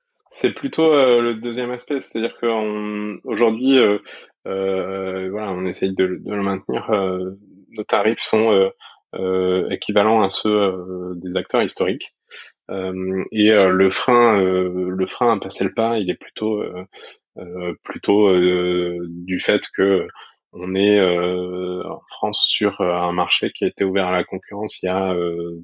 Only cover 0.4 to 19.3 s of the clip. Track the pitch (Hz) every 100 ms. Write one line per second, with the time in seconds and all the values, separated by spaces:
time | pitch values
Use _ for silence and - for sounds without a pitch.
0.4 | 123 - 135 147 160 147 131 120 120 110
1.4 | 120 117 123 123 - 139 - 117 113 -
2.4 | 117 113 107 107 104 104 104 101 131 107
3.4 | 117 110 131 135 107 104 - - - _
4.4 | 98 95 95 95 92 95 95 92 92 101
5.4 | 104 90 92 87 95 95 92 87 - 104
6.4 | 98 95 - 123 120 104 95 92 92 98
7.4 | 104 - - 113 104 107 104 113 - 110
8.4 | 113 98 95 - - - _ - 95 92
9.4 | 92 92 90 98 - 101 107 113 95 -
10.4 | 107 104 101 92 90 92 90 90 90 92
11.4 | - 120 95 - 92 131 - _ _ -
12.4 | - - - 98 92 92 92 95 - 110
13.4 | 104 107 95 92 95 - - 120 120 104
14.4 | 92 92 92 90 92 92 92 - 120 104
15.4 | 98 - 101 - 113 113 90 85 - -
16.4 | 107 107 - 90 92 - - - _ -
17.4 | 90 90 87 85 - - - 101 104 92
18.4 | 90 90 90 90 87 87 87 87 90